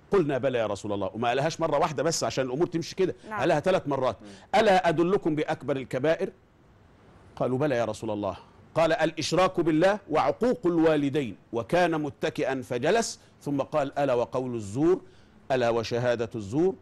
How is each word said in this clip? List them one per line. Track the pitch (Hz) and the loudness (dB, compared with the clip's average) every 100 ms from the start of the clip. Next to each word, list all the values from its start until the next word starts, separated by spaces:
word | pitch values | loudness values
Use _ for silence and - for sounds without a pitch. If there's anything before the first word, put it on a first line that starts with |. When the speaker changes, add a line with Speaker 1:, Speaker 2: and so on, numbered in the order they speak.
| - | -2
Speaker 1:
قلنا: | 202 147 131 | 0 2 0
"بلى | 135 123 | 0 0
يا | 107 | 0
رسول | 101 107 | -2 -4
الله". | 101 95 | -4 -4
وما | 110 120 | -2 0
قالهاش | 127 156 160 | 0 0 -2
مرة | 160 143 | -2 0
واحدة | 170 135 | 0 0
بس | 147 160 | -2 -2
عشان | 120 - 131 | -2 -2 -2
الأمور | 127 175 | 0 -2
تمشي | 165 - - | -2 -6 -2
كده، | 180 - - | -2 -4 -10
Speaker 2:
نعم. | 214 | -4
Speaker 1:
قالها | 143 156 | 0 2
ثلاث | 185 185 147 | 2 0 0
مرات. | 139 127 104 | -2 -2 -4
Speaker 2:
مم. | - - - 202 | -10 -20 0 4
Speaker 1:
"ألا | 220 185 170 | 6 6 4
أدلكم | 156 170 196 175 151 | 2 2 2 0 -2
بأكبر | 151 160 127 135 | -2 -4 -4 -4
الكبائر؟" | 123 131 147 165 185 - _ _ _ _ _ _ - - - - | -4 -2 0 0 -2 -8 _ _ _ _ _ _ -20 -20 -14 -4
قالوا: | 123 127 | -2 0
"بلى | 151 120 | 0 0
يا | 110 | -2
رسول | 107 113 | -4 -6
الله". | 104 101 90 - - - 156 | -4 -4 -6 -12 -20 -6 0
قال: | 165 | 2
"الإشراك | 160 160 160 143 165 185 185 | 2 0 -2 -2 2 2 2
بالله | 165 156 185 208 - | 0 2 2 2 -2
وعقوق | 156 127 - 240 233 175 | 0 0 0 0 0 0
الوالدين". | 170 160 151 143 147 123 87 _ | 4 4 4 2 -2 -4 -8 _
وكان | 113 113 170 175 160 | -8 0 2 2 2
متكئا | 147 - 160 151 131 135 | -4 -4 -6 -2 -2 -2
فجلس، | 120 123 139 226 220 - - _ | -4 -2 0 0 0 -6 -18 _
ثم | - 143 | -4 -4
قال: | 131 156 139 139 | -2 -2 -2 0
"ألا | 139 | 0
وقول | 120 117 127 131 117 | 0 0 -4 -4 -6
الزور، | 101 110 160 190 - - - - - | -6 0 2 2 -2 -20 -20 -14 -4
ألا | 131 117 | 0 2
وشهادة | 117 110 120 123 120 117 117 | 2 0 0 0 0 -2 -6
الزور"، | 98 131 185 185 | -4 0 0 0